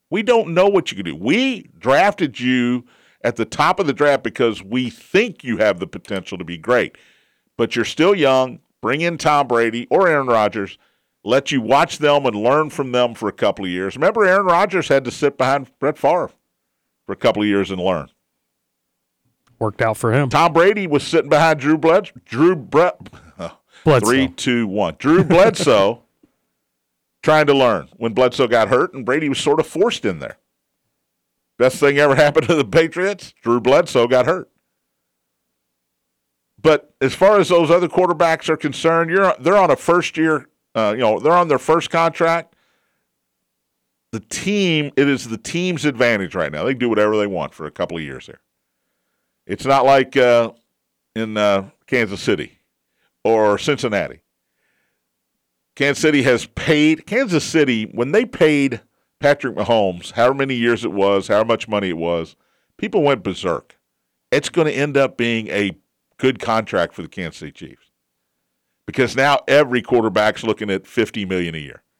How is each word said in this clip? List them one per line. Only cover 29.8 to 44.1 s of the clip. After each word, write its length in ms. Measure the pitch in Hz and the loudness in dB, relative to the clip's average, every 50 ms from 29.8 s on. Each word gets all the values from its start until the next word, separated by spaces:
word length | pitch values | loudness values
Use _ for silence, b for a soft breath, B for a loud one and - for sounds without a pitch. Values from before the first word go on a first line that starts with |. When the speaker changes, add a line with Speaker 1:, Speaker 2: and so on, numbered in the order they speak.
| 196 240 - - - | 0 0 0 -4 -6
Speaker 1:
in 140 | 107 90 76 | -6 -6 -6
there. 180 | 69 58 - _ _ _ _ _ _ _ _ _ _ _ _ _ _ _ _ _ _ _ _ _ _ _ _ - | -10 -14 -16 _ _ _ _ _ _ _ _ _ _ _ _ _ _ _ _ _ _ _ _ _ _ _ _ 0
Best 240 | 120 131 127 - | 0 0 0 2
thing 160 | 147 143 143 143 | 2 2 4 4
ever 160 | 147 147 135 | 4 4 4
<laughs> 80 | 131 151 | 4 4
happened 240 | 147 143 156 139 - | 4 4 0 0 2
to 80 | 170 | 0
the 80 | 151 131 | 0 0
Patriots, 720 | 101 104 - 165 160 - 175 180 196 202 185 - - _ _ - | 0 2 2 2 2 0 -4 -4 -4 -4 -6 -12 -20 _ _ -2
Drew 160 | 117 120 123 | 0 0 0
Bledsoe 480 | 107 127 131 156 180 - - 131 117 120 | 2 2 2 2 2 2 2 0 2 2
got 180 | 131 127 123 | 2 2 2
hurt. 240 | 139 180 185 - _ _ _ _ _ _ _ _ _ _ _ _ _ _ _ _ _ _ _ _ _ _ _ _ _ _ _ _ _ _ _ _ _ _ _ _ _ _ _ _ _ _ _ | 2 0 -4 -4 _ _ _ _ _ _ _ _ _ _ _ _ _ _ _ _ _ _ _ _ _ _ _ _ _ _ _ _ _ _ _ _ _ _ _ _ _ _ _ _ _ _ _
But 320 | 98 160 151 143 - _ _ - | 2 2 2 2 0 _ _ -4
as 120 | 135 135 - | -4 -4 -2
far 240 | - 185 196 214 202 | 2 4 4 6 4
as 100 | 170 - | 4 4
those 220 | 180 170 170 147 | 2 2 4 4
other 160 | 170 180 175 160 | 2 2 2 0
quarterbacks 640 | - 170 185 175 175 151 175 165 160 156 - - | 0 0 0 0 2 2 2 0 0 -2 -2 -4
are 80 | 160 147 | -4 -4
concerned, 520 | - 147 135 - - 165 165 165 170 165 | -4 -6 -6 -2 0 0 2 2 0 0
you're, 240 | 170 190 196 185 - - | 0 2 2 2 0 0
they're 180 | 127 160 196 208 | 0 2 2 4
on 140 | 185 160 | 4 4
a 40 | 135 | 2
first 420 | - - - 170 175 165 - - 160 | 0 0 0 0 0 0 -2 -4 -2
year, 300 | 160 160 156 143 - _ _ _ _ _ - | 0 0 0 -2 -4 _ _ _ _ _ -4
uh, 160 | 113 110 104 107 | -2 -2 -2 0
you 80 | 120 | 0
know, 180 | 123 110 110 90 | 0 0 0 0
they're 140 | 110 151 170 | 0 2 2
on 140 | 175 175 160 | 2 2 2
their 120 | 143 127 | 0 -2
first 300 | - - 160 165 156 - | 2 2 0 0 0 -2
contract. 640 | - 165 165 165 - - 170 165 165 170 165 _ _ _ _ _ _ _ _ _ _ _ _ _ _ _ _ _ _ _ _ _ _ _ _ _ _ _ _ _ _ _ _ _ | -2 0 0 0 0 0 0 0 0 -2 -4 _ _ _ _ _ _ _ _ _ _ _ _ _ _ _ _ _ _ _ _ _ _ _ _ _ _ _ _ _ _ _ _ _